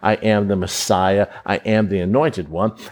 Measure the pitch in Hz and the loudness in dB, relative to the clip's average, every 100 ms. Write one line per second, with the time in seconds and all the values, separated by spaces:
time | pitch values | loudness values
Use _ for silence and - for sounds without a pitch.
0 | 107 110 110 104 101 98 87 - - 95 | -2 0 2 2 2 0 -2 -4 0 2
1 | 92 98 101 - - 98 - 107 104 98 | 2 2 0 -4 -6 -4 0 0 2 0
2 | 90 120 156 - 76 80 107 - - | 0 2 0 -2 -6 -2 -2 -4 -8